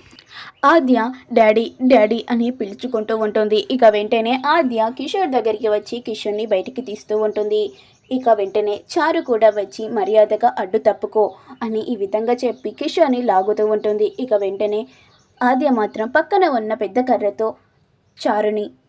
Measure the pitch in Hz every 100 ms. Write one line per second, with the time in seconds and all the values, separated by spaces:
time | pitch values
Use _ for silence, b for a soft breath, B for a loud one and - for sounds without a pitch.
0 | - B B B B - 277 330 262 240
1 | 226 262 - 233 220 214 226 - 254 240
2 | 214 226 - 240 233 254 196 214 254 233
3 | 214 220 214 214 214 214 - 254 233 208
4 | 208 233 226 254 277 330 269 233 220 254
5 | 302 392 359 254 220 214 220 208 208 240
6 | 240 214 214 208 220 190 185 254 - 208
7 | - 214 214 208 214 214 208 b b b
8 | - 262 254 214 196 214 208 208 - -
9 | 302 330 285 226 220 208 196 - 220 226
10 | 190 214 214 214 240 - 196 220 214 196
11 | 208 214 208 B B 254 226 220 - 226
12 | 196 214 226 247 254 240 208 - 294 -
13 | 302 247 247 185 190 214 214 214 214 208
14 | 208 - 254 208 196 196 214 208 247 b
15 | b b b - 247 254 294 240 214 -
16 | 220 302 320 403 359 254 214 220 202 196
17 | 254 214 208 202 220 - _ _ _ _
18 | _ - 277 214 214 214 202 -